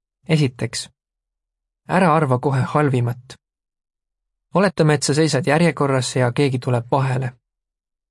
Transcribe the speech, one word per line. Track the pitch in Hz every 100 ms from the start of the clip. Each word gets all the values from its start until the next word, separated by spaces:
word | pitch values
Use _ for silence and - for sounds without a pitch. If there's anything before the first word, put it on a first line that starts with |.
| _ _ -
Esiteks, | 156 135 - 117 - - _ _ _ _ _ _ _ _ _ -
ära | 170 180
arva | 156 143 127
kohe | 143 131
halvimat. | - 147 147 131 120 120 - - _ _ _ _ _ _ _ _ _ _ _
Oletame, | 170 196 - 156
et | 147
sa | -
seisad | 143 160 135 139
järjekorras | 151 170 139 143 135 127 131
ja | 123
keegi | 117 143 127
tuleb | 127 123 113
vahele. | 143 131 127 127 - _ _ _ _ _ _ _